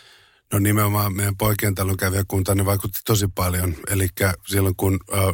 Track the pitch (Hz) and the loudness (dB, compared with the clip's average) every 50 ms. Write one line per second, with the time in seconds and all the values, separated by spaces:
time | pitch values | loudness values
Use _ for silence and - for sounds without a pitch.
0 | - - - - _ _ _ _ _ _ - 104 101 104 104 107 107 104 101 104 | -20 -20 -20 -20 _ _ _ _ _ _ -2 0 2 2 2 2 2 2 2 0
1 | 104 104 95 95 101 101 101 95 107 107 107 - - 104 95 95 98 95 95 90 | 0 -2 -2 -2 -2 -2 -2 0 0 0 0 2 0 0 0 0 0 -2 0 0
2 | 101 95 92 98 95 - - 98 92 104 98 95 98 98 101 98 - 104 - - | 0 0 0 0 -2 0 0 0 0 2 0 2 2 2 0 0 -2 -4 -8 -6
3 | - - 113 101 104 98 - - 92 90 90 90 90 90 82 78 - - - 98 | -2 0 0 2 0 0 -2 -2 -2 -2 0 0 -2 -2 -4 -6 -6 -4 -2 0
4 | 95 90 - - 101 98 90 - - - 98 98 98 95 92 - - 98 82 76 | 0 -2 0 0 0 0 0 -4 -6 -2 0 2 2 2 0 0 0 0 0 0
5 | - - - 90 95 95 | -2 -4 -2 0 0 0